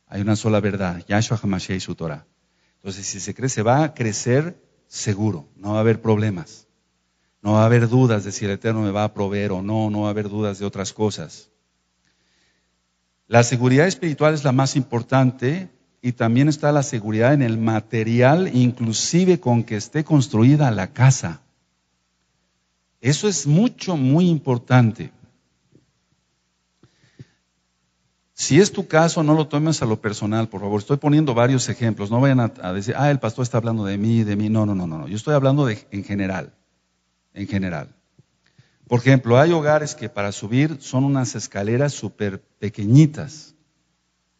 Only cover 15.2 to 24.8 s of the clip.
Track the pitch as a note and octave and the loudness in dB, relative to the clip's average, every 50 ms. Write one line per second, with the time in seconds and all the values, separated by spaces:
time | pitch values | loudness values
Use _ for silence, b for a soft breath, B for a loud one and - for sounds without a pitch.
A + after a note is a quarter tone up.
15.2 | C3 B2+ B2 - A#2+ B2+ D#3 F#3+ F#3 F2 _ _ _ _ _ _ - B2 A#2+ - | 2 2 0 -2 -4 -4 -4 -6 -8 -12 _ _ _ _ _ _ -8 -8 -4 -2
16.2 | A#2 A2+ A#2 B2+ C#3+ D#3 D3 D3+ D#3 D3 D3 D3 C3 - - A#2 G2+ A2 G#2+ G#2+ | 0 0 2 2 2 2 0 0 0 0 2 0 0 -2 -4 -6 -4 -2 0 2
17.2 | A2+ C3 D3+ D3 C3 A2+ A2+ A2+ A2 A2+ A2 G#2+ - _ - A2+ A2 A#2 A#2 A#2+ | 4 4 4 4 2 0 0 0 0 0 0 -2 -2 _ -4 -4 -2 0 2 4
18.2 | B2 C3 D3+ F3+ F#3+ E3+ - B2+ B2 B2 A#2 - A#2+ A2+ G#2+ - - - - E3+ | 4 6 4 4 2 0 2 2 2 2 0 -2 -4 -4 -2 -4 -4 0 0 2
19.2 | F#3+ F#3 F3+ E3+ - B2 A#2+ A#2 A2+ - A2+ G#2 - - - D3+ D#3+ - D#3+ C#3+ | 4 4 2 2 2 0 0 0 0 -2 -6 -8 -8 -6 -6 -6 -2 2 2 2
20.2 | B2 - - G#2+ A2+ C3 D3 D3 D3+ B2+ A2 G2 F#2 F2+ - - B2+ C3+ C3+ - | 2 2 2 4 4 6 6 4 2 0 0 -2 -4 -6 0 2 4 4 4 2
21.2 | - E2+ D#2 - _ _ _ _ _ _ _ _ _ _ _ _ _ _ _ _ | -4 -10 -10 -14 _ _ _ _ _ _ _ _ _ _ _ _ _ _ _ _
22.2 | _ _ _ _ _ _ _ _ _ _ _ _ _ _ _ _ - B2 D3+ D3 | _ _ _ _ _ _ _ _ _ _ _ _ _ _ _ _ -2 -2 0 2
23.2 | G#3 G#3+ F#3 - - C#3+ D3+ F3 A3+ B3 A3+ - - F#3+ F3 D3+ C3 C3 C#3 E3 | 0 -2 -2 0 0 2 4 4 4 2 0 -4 -6 -4 -2 0 2 2 4 4
24.2 | F#3 F3 E3 C#3+ - C3+ B2 A#2+ - - B2+ B2+ | 4 2 2 0 0 -2 -2 -2 0 2 4 4